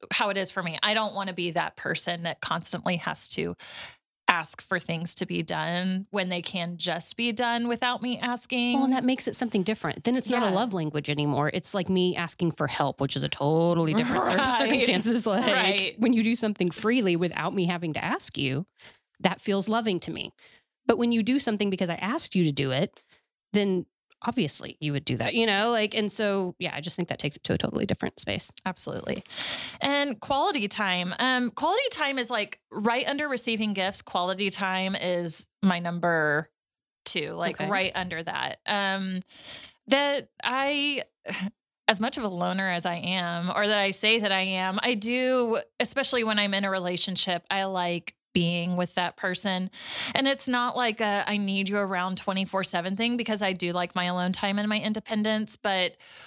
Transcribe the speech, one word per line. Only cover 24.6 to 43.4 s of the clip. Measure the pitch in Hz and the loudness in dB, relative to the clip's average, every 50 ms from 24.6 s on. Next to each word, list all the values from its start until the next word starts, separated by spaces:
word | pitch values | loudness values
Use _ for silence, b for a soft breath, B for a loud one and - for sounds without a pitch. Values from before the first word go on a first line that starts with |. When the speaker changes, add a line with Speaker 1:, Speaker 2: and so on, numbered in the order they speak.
| - - 131 - | -8 -10 -10 -6
Speaker 2:
you | 151 147 | -4 -2
would | 143 135 - | -2 -2 0
do | - 127 | 0 0
that, | 117 120 - | 0 0 0
you | - 233 226 | 2 2 2
know? | 220 196 196 220 233 | 4 4 4 2 2
Like, | 240 220 214 208 - | 2 2 0 0 0
and | 226 208 196 | 0 0 0
so, | - - 214 202 196 196 185 180 - - | 0 0 2 2 2 0 0 -2 -4 -6
yeah, | 180 156 - | -6 -6 -6
I | 143 | -6
just | 156 175 - | -6 -4 -4
think | - 175 - | -2 -4 -4
that | - - | -4 -4
takes | - 147 - | -4 -4 -4
it | - - | -4 -2
to | - - | -2 -2
a | - | 0
totally | - - - - - | 0 -2 -2 -2 -2
different | - 92 - - - - - | -2 -2 -2 -4 -4 -2 -2
space. | - - 98 - - - - - - | -2 -2 -2 -4 -6 -8 -10 -10 -8
Speaker 1:
Absolutely. | 190 180 - - - - - - - - - - B B B B B B B B B B B | -6 -4 -4 -4 -4 -4 -6 -4 -6 -6 -6 -8 B B B B B B B B B B B
And | B 277 285 285 285 285 226 - | B 2 2 2 2 0 -2 -4
quality | - - 277 277 320 403 392 277 202 | -2 0 2 2 2 2 2 0 -2
time. | - - - 208 185 180 175 175 180 - - | -2 -2 0 0 0 0 0 -2 -2 -2 0
Um, | 240 262 254 247 247 233 | 2 2 2 2 0 -2
quality | - - 285 330 392 480 554 494 | -2 0 0 2 2 2 0 0
time | - - 302 277 269 262 | -2 -2 -2 -2 -2 -2
is, | 240 214 | -2 -2
like, | 247 214 202 - - - _ - | -2 -2 -2 -4 -6 -14 _ -10
right | - 214 202 240 233 247 - - | -4 -2 0 2 2 2 0 0
under | 285 285 302 294 | 0 -2 -2 -2
receiving | 262 - - 233 226 208 220 214 202 | -2 0 0 0 0 0 0 0 0
gifts. | 196 185 196 202 - | 0 0 0 -2 -4
Quality | - - - 185 175 185 190 185 208 190 | -6 -4 -2 -2 0 0 0 0 -2 -2
time | - - 196 185 185 185 190 190 190 | -2 -2 -2 -2 0 0 0 0 0
is | - - 180 180 175 175 165 156 - - - _ _ | 0 0 0 0 0 0 0 -2 -2 -4 -6 _ _
my | - 190 180 175 | 0 0 0 0
number | 175 170 170 175 170 175 165 160 151 151 147 151 160 - _ _ _ _ _ _ _ _ _ _ - | -2 -4 -2 0 2 2 4 4 4 2 2 0 -2 -4 _ _ _ _ _ _ _ _ _ _ -2
two, | - - 180 147 151 165 | -2 0 0 -2 -4 -4
like, | 170 170 165 - - | -4 -4 -4 -2 -2
Speaker 2:
Okay. | 156 170 | -2 0
Speaker 1:
right | 202 190 190 185 - | 2 2 2 2 2
under | - 180 180 170 160 165 | 0 0 -2 -4 -6 -6
that. | 160 - 139 127 - - - - | -4 -4 -2 -4 -4 -6 -6 -2
Um, | - 208 202 196 190 190 196 190 190 185 185 - B B B B B B B B B B B B | 0 0 2 2 0 0 0 -2 -2 -4 -6 -6 B B B B B B B B B B B B
that | 247 269 277 285 285 277 269 - - _ - | 2 4 4 4 2 0 -2 -4 -8 _ -6
I, | - 240 247 269 277 285 294 285 285 294 285 247 - - _ _ - | -4 -2 0 0 0 2 2 2 2 0 0 -2 -6 -8 _ _ -10
<sighs> | - 196 - 185 202 - _ _ _ _ _ _ - | -8 -6 -6 -6 -6 -8 _ _ _ _ _ _ 2
as | 214 190 | 2 2
much | 220 262 - - | 0 -2 -2 -4
of | 233 | -4
a | 202 | -4
loner | 180 175 175 180 185 190 190 190 | -2 -2 -2 0 0 0 0 0
as | 175 175 170 | -2 -2 -2
I | 180 170 | -2 -4
am, | 175 - 180 185 185 175 170 170 170 | -4 -2 -2 -2 0 0 -2 -2 -2